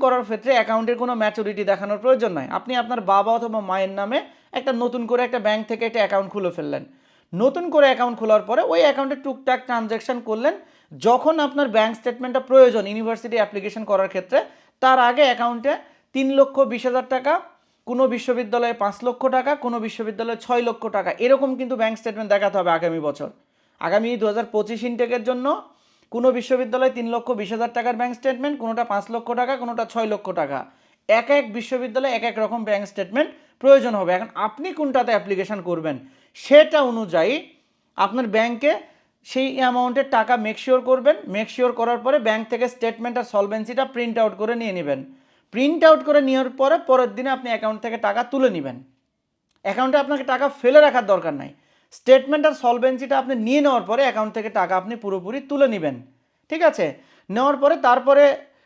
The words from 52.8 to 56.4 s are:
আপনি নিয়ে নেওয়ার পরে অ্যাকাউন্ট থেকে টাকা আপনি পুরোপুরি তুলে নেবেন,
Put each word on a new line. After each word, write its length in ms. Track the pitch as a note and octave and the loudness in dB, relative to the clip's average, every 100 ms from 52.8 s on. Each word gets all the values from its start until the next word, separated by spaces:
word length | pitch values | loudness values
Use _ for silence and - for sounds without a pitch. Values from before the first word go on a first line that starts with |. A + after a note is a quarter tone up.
| B3+ B3+ C4 C4+ | 0 -2 -2 -2
আপনি 120 | B3+ B3 A3 | 0 -4 2
নিয়ে 140 | C#4+ C#4+ | 2 4
নেওয়ার 200 | B3 F3+ | 2 0
পরে 120 | A#3+ C4+ | 0 0
অ্যাকাউন্ট 260 | A3 G#3+ A3+ | 0 -4 -6
থেকে 120 | G#3+ G#3 | -4 -2
টাকা 140 | F3+ F#3 | 0 0
আপনি 120 | F#3+ A#3 | -2 -8
পুরোপুরি 360 | G3+ F#3+ F3 C4+ C#4 | -6 -6 -6 -10 -6
তুলে 180 | C#4+ C4+ | 0 2
নেবেন, 220 | G#3 D#3 B2 - _ _ _ | 2 -4 -6 -14 _ _ _